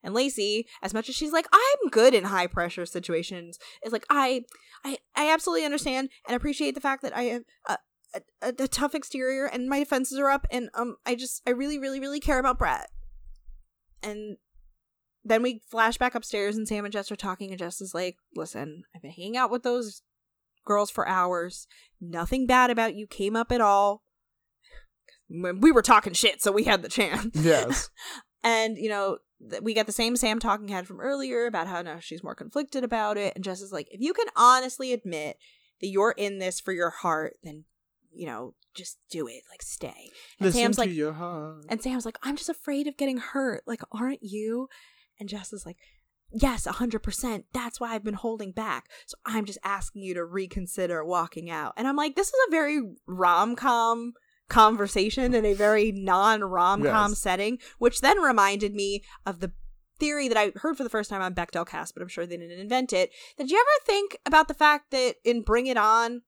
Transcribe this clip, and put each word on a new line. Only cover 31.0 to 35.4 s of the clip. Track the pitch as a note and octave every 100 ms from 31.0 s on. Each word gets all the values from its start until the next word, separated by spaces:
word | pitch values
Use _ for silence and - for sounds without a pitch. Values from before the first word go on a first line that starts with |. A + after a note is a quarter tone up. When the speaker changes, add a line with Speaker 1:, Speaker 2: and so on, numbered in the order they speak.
Speaker 1:
earlier | B3+ C#4 C4+ A#3+ A#3+
about | G3+ E3+
how | F3+
now | F3 E3
she's | - D#3+
more | - -
conflicted | - C#4+ D4 C4+ B3
about | A3+ G#3 G#3
it. | G3+ -
And |
Jess | F#3+ F#3
is | G3
like, | F#3 -
"If | F#3+
you | C4+
can | F#4 A#4 -
honestly | A#3+ B3+ B3+ - C4
admit | B3 G3 E3 D3+ -